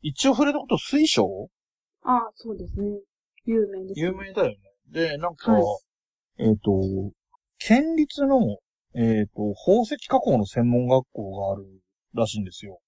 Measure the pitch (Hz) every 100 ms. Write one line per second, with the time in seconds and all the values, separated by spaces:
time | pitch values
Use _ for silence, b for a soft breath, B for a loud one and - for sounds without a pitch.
0 | 151 - 269 247 285 294 - 214 - 285
1 | 311 - 95 95 113 _ _ _ _ _
2 | - 247 220 _ 233 190 175 190 208 202
3 | _ _ _ _ - 226 202 190 190 190
4 | 175 190 196 196 160 104 _ _ _ 165
5 | 165 147 175 165 - 214 170 - _ _
6 | _ _ _ - 117 104 107 95 95 95
7 | 98 _ _ _ _ _ - 240 311 320
8 | 302 - 277 269 156 101 _ _ _ -
9 | 113 110 104 - 104 98 - 220 220 294
10 | - 269 254 123 101 - 120 123 123 131
11 | 131 - 98 98 98 101 95 95 _ _
12 | _ - 113 107 92 - 98 92